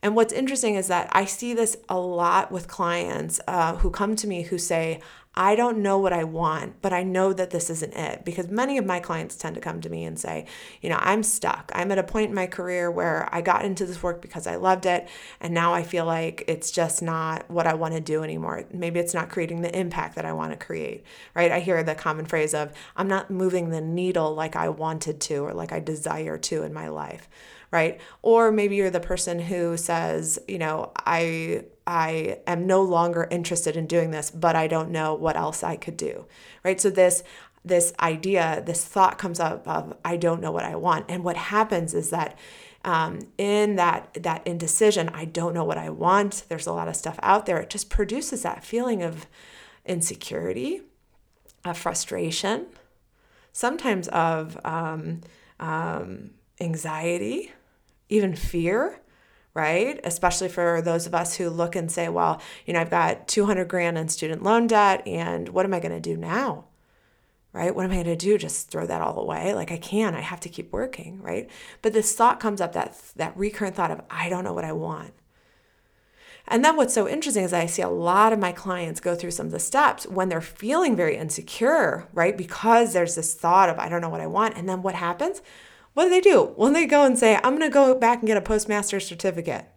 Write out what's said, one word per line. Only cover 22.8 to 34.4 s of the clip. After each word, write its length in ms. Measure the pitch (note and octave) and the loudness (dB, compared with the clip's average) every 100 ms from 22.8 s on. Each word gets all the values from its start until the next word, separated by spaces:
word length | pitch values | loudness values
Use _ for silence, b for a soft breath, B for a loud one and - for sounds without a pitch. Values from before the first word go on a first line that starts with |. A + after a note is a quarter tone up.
| B | B
"I'm 140 | - F#3+ | -6 -2
not 220 | F#3+ - | 0 -2
moving 400 | F#3+ F#3 F3+ E3+ | -2 0 0 -2
the 100 | E3 | -4
needle 540 | D#3+ E3+ F#3 F3+ D#3 | -2 -2 0 2 0
like 200 | D#3 D#3 | 0 -4
I 140 | D#3+ D#3+ | -2 -2
wanted 500 | D#3 D#3+ D#3+ D#3+ D3+ | -2 -4 -4 -6 -6
to 140 | - C#3+ | -4 -4
or 180 | C#3+ | -4
like 180 | E2+ D#3+ | -6 -6
I 80 | E3 | -6
desire 560 | D#3 D#3 D3+ D3+ D#3+ D#3 | -6 -6 -4 -4 -6 -6
to 260 | - D#3+ | -4 -4
in 120 | D3+ | -6
my 140 | D3+ D#2+ | -8 -10
life," 380 | D2+ D2+ - - B B B B | -8 -10 -12 -18 B B B B
right? 280 | E3+ D#3+ E3 B B | 2 2 0 B B
Or 320 | - A3+ A3+ | 6 8 8
maybe 240 | G#3+ G#3 G3 | 4 2 2
you're 140 | F#3+ | 2
the 100 | F3 | 0
person 380 | E3+ F3+ - F3 | -2 -2 -2 -4
who 400 | E3+ F3+ E3+ E3+ | -2 -2 0 -2
says, 600 | E3+ E3+ E3 D#3+ D#3+ - - | -2 -2 0 -2 -2 -4 -4
you 120 | F#3+ | -4
know, 340 | D#3+ D#3 - - - | -2 -2 -4 -4 0
"I, 580 | E3 E3+ E3 E3 E3+ - _ - | 2 2 -2 -2 -4 -6 _ -2
I 520 | E3+ D#3+ D#3+ D#3+ - - | 0 0 0 -2 -4 -4
am 200 | E3+ F3+ | -2 4
no 160 | F#3+ | 4
longer 440 | F#3+ F3 E3+ E3+ E3+ | 4 4 2 2 -2
interested 460 | F3 E3+ E3+ E3 D#3+ | -2 -2 -2 -2 -2
in 100 | D#3+ | 0
doing 240 | E3+ E3 | 0 0
this, 200 | D#3 D3 | -2 -6
but 240 | E3 | 0